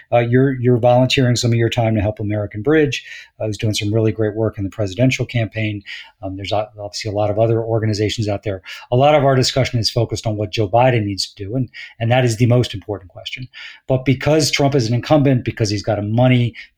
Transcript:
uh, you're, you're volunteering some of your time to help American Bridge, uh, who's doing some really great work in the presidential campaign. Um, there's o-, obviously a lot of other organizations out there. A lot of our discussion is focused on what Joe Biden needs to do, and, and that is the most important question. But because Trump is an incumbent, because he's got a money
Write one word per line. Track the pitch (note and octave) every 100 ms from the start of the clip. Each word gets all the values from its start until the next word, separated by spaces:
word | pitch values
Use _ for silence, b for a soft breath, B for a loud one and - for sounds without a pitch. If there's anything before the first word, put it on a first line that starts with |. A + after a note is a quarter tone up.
| B
uh, | A#2+
you're, | A#2+ B2 C#3 B2+
you're | A#2+ B2
volunteering | B2 B2 B2+ - B2 A#2+
some | A#2
of | A#2
your | A2+
time | - A2+ A2
to |
help | G2 G#2+
American | G#2 G#2 G2+ G#2+
Bridge, | A#2+ D#3 D3 - B B B -
uh, | A2
who's | G2+
doing | A2
some | G#2 G#2
really | A2 A2
great | G#2+ G#2+ G#2
work | A2 -
in | G2
the |
presidential | - G2+ F#2 C3 B2+ A#2
campaign. | A#2+ A2 A2 A2 G#2 B B B _
Um, | F#2+ F#2+
there's | G2+
o-, | G#2 G#2+ G#2
obviously | G#2 - G#2+
a | G2+
lot | G#2
of | G#2
other | A2+ A2+
organizations | A2+ A2+ A2 G#2 G#2+ - G#2
out | G2+
there. | G#2+ F#2+ B B B
A | B2
lot | C#3+ D3+
of |
our | C#3 B2+
discussion | B2 C#3 A#2+ A#2+
is | G#2+
focused | - A2+ A2 A2
on | G#2
what | G#2
Joe | - G#2
Biden | A#2 C3 A#2+ G2+
needs | G2 -
to | - G2
do, | B2+
and, | A#2+ B B -
and | A2+
that | B2+ B2
is | G#2+
the | A#2
most | B2 A#2
important | G#2 - G2 F#2+
question. | - - - B2+ B B B -
But | C3
because | C3+ C3 C#3+ D#3 C#3
Trump | - C#3
is | C#3 A2+
an | A#2+
incumbent, | - D3+ C#3 C3 A2
because | - G#2+
he's | G#2
got | F#2+ F#2
a |
money | G#2 A2+ B2+ B2+ A#2+ B B